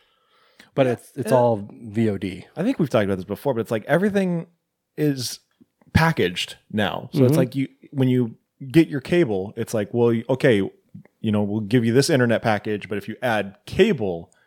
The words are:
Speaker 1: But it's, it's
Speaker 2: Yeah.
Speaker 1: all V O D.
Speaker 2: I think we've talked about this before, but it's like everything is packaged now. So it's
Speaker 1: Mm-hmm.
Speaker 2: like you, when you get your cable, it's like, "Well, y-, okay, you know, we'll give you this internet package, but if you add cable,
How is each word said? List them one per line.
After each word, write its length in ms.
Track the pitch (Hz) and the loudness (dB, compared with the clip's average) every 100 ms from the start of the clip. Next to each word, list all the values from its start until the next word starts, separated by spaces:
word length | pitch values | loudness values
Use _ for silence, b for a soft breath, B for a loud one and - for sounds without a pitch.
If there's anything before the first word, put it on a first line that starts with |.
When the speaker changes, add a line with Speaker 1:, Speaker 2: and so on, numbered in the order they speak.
| b b b b b b b | b b b b b b b
Speaker 1:
But 140 | - 131 | 0 0
it's, 240 | 117 - - | 0 -6 -8
it's 140 | 113 | 0
Speaker 2:
Yeah. 60 | 131 | 4
Speaker 1:
all 320 | 120 110 104 | 4 2 -4
V 360 | - 117 104 110 | -16 -10 0 0
O 80 | 98 | 0
D. 280 | 98 87 - - | -6 -8 -14 -6
Speaker 2:
I 80 | |
think 160 | 202 277 | -4 0
we've 100 | 151 | 0
talked 140 | 120 | 2
about 140 | 98 95 | 2 -2
this 80 | 90 | -4
before, 280 | 101 143 | -6 -4
but 60 | 117 | -4
it's 120 | 107 | -2
like 120 | 113 - | -4 0
everything 600 | 156 208 202 185 170 - _ _ _ _ - | 0 0 0 -2 -4 -8 _ _ _ _ -4
is 440 | 151 139 117 - _ _ _ _ _ | -2 -2 -6 -10 _ _ _ _ _
packaged 640 | - 160 160 90 90 - - _ | 2 2 2 0 -2 -8 -10 _
now. 380 | 107 101 - 123 | -2 -2 -4 -6
So 140 | 156 127 | 2 4
it's 60 | |
Speaker 1:
Mm-hmm. 60 | 151 | 4
Speaker 2:
like 180 | 127 135 | 0 -2
you, 120 | 131 _ - | -6 _ -12
when 160 | 135 127 | -2 0
you 300 | 127 120 - _ - 135 | 2 0 -6 _ -18 -2
get 160 | 127 165 | 2 2
your 140 | 147 | 0
cable, 500 | - 175 147 98 98 113 | -2 0 2 0 -6 -8
it's 160 | 113 | -4
like, 200 | 113 101 | -4 -2
"Well, 140 | 117 120 | 0 2
y-, 100 | 117 - | 2 -2
okay, 260 | 131 143 107 95 - _ - - _ | 0 4 4 2 -6 _ -20 -20 _
you 120 | 110 | -2
know, 100 | 104 | 0
we'll 160 | 104 107 | 0 -4
give 240 | 101 127 | 0 0
you 80 | 117 | 2
this 180 | 117 139 | 2 2
internet 320 | 143 120 110 | 2 2 0
package, 460 | 117 104 110 104 92 | 0 -2 -2 -6 -6
but 100 | 101 | -10
if 120 | - | -10
you 80 | 110 | -6
add 360 | 127 107 98 98 - | -2 -2 -4 -10 -8
cable, 680 | - 220 151 101 85 87 _ | 2 4 4 -2 -6 -10 _